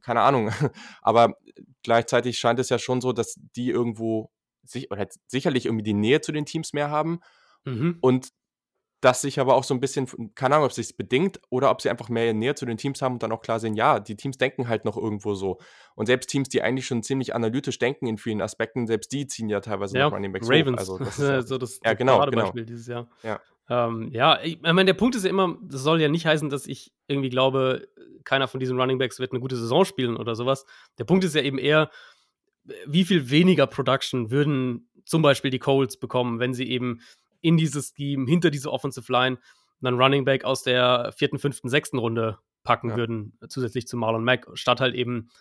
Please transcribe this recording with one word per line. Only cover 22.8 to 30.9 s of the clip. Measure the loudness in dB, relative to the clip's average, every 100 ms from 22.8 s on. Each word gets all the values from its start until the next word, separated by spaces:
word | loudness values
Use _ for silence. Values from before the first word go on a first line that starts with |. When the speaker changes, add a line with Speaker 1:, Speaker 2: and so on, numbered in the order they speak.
| -12
Speaker 2:
Jahr. | -12 -14 _
Speaker 1:
Ja. | -10 -10 -12 _ _
Speaker 2:
Ähm, | 0 0 -2 -6
ja, | 2 2 4
ich, | 0 -4
ich |
meine, | 2 4 4
der | 4
Punkt | 0 0
ist |
ja | 0
immer, | 0 0 -2
das | -10 -4
soll | 2 4
ja | 2
nicht | 2 2
heißen, | 0 0
dass | -6 -8
ich | -12 -14 _ -6
irgendwie | -4 0
glaube, | 2 2 4 2 0 -6 _ -20 -20 -2
keiner | 0 0
von | -4
diesen | -4 0
Running | 0 0
Backs | -2 -4
wird | -6
eine | -6
gute | -6 -4
Saison | 0 2 2
spielen | 0 -2 -2
oder | -4 -2
sowas. | -2 -2 -4 -20 _